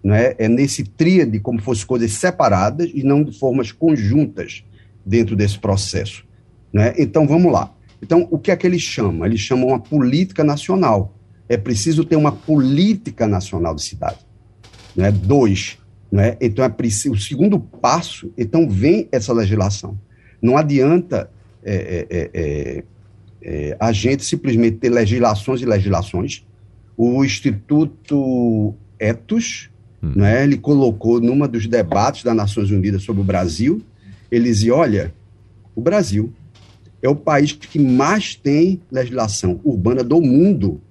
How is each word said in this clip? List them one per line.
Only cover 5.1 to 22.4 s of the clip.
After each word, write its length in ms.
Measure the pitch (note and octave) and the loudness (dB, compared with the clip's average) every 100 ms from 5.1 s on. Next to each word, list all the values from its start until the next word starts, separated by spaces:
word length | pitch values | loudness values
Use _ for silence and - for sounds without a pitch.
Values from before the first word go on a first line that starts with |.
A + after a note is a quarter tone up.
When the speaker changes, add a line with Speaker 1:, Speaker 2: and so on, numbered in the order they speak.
| A2+ G#2 G2+ | 0 2 0
Speaker 1:
desse 220 | G2+ G2 | 0 -2
processo, 680 | G2+ G2 - F2 - - _ _ _ _ _ | -2 -2 -2 -6 -8 -12 _ _ _ _ _
não 120 | G#2 | 0
é? 100 | A2+ - | 0 2
Então, 260 | C3 D#3 D3 | 0 2 2
vamos 240 | D#3+ F3 | 4 4
lá. 220 | G2+ - _ - - | 2 -2 _ -20 -20
Então, 240 | G#2 E3 E3+ | 2 2 2
o 80 | E3 | -2
que 140 | - | 0
é 40 | E3+ | 0
que 120 | F3+ | 0
ele 100 | F3+ | 0
chama? 480 | - - G#2 D#2+ F2+ | -4 -4 -2 0 -2
Ele 120 | A2+ | -2
chama 280 | - B2+ B2+ | 0 0 2
uma 140 | B2+ | 0
política 640 | - D3+ B2 D3 F#3 - | 0 0 2 2 0 0
nacional. 760 | D3+ D3 - F#3+ D#3 G#2 G2 - _ - - | 0 0 -2 0 2 2 -2 -10 _ -20 -4
É 80 | A#2 | -4
preciso 480 | G#2 A2 E3 D#3 E3 | -2 -2 0 0 2
ter 100 | D#3 | 2
uma 160 | D3 | 2
política 960 | - - D3+ C3 C#3+ G3 G3+ - G#2 A2 | -2 0 2 2 2 2 0 -6 -4 -2
nacional 460 | F#2+ F#2+ F2 E2 | -2 -4 -4 -4
de 80 | D#2 | -6
cidade, 380 | - D2+ - - _ _ _ _ - - - - | -10 -8 -8 -8 _ _ _ _ -20 -20 -10 -2
não 100 | G2 | 0
é? 60 | |
Dois, 680 | G2+ F#2 C#3+ A2+ F#2 - - _ - - | 0 2 4 4 2 -4 -14 _ -20 -4
não 100 | G2 | 2
é? 160 | A2 A#2+ | 2 0
Então, 240 | B2 G#2 | -2 0
é 60 | C3 | -2
preciso... 460 | - A#2+ G#2 C#3+ G#2 | 0 -4 -2 -4 -4
o 40 | |
segundo 400 | - A#2+ G3 G3 | -6 0 2 2
passo, 720 | - - B2 D#3 E3 - - - | -4 -2 0 0 -4 -14 -14 -8
então, 320 | A2+ E3 D3+ | -2 0 2
vem 380 | F#2+ C3 G#3 - | 2 2 2 0
essa 220 | C3 - | -4 -2
legislação. 680 | A#2 G2+ G#2 G2 G2+ A2 G2+ - _ _ _ | 0 0 0 -2 -4 -10 -14 -16 _ _ _
Não 160 | A#2 C#3 | 2 2
adianta, 760 | D#3 C#3+ C3+ F3 F3 A#2 - - - _ | 2 2 2 2 0 -6 -8 -16 -20 _
é, 120 | - F#2+ | -6 -4
é, 320 | - F2 - | -4 -8 -6
é, 200 | F2 - | -6 -6
é, 520 | - | -6